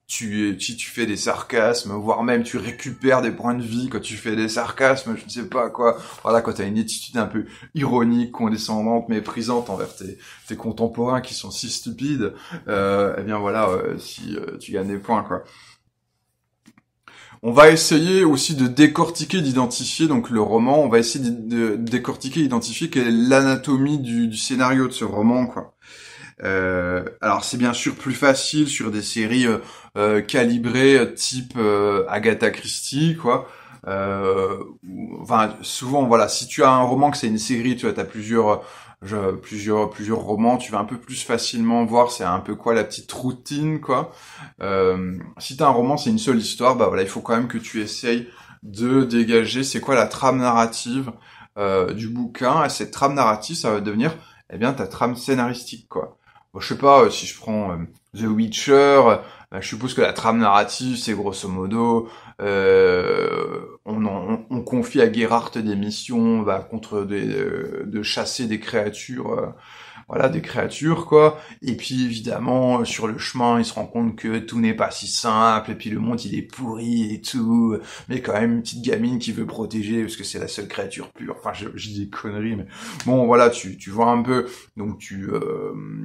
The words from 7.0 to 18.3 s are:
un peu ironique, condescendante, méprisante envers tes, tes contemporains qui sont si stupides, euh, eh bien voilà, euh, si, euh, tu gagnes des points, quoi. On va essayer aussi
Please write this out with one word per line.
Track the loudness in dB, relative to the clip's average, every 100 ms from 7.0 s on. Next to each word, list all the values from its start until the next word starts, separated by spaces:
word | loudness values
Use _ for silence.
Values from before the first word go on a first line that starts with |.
| -6 -4
un | -4
peu | -4 -10 -16 -10
ironique, | -4 0 2 4 2 0
condescendante, | -2 -2 -2 -4 -2 0 -2 0
méprisante | -4 -4 -8 -2 -2 -2
envers | -6 -8
tes, | -10 -16 -16 -20 -20 -14
tes | -8
contemporains | -8 -4 -4 -2 -2 -2
qui | -4
sont | -12 -12
si | -10 -8
stupides, | -8 -10 -6 -4 -2 -4 -6 -16 -14 -4
euh, | 0 2 2 0 -2
eh |
bien | -4 -4
voilà, | -2 0 0
euh, | 0 -4 -6
si, | -12 -14 -10
euh, | -10 -10 -12
tu | -8
gagnes | -6 -4
des | -6
points, | -2 -4
quoi. | -2 -8 -10 -20 -20 _ _ _ _ _ _ _ _ _ _ _ _ _ -20 -20 -20 -8
On | 4
va | 10 10
essayer | 10 4 2 4 4
aussi | 6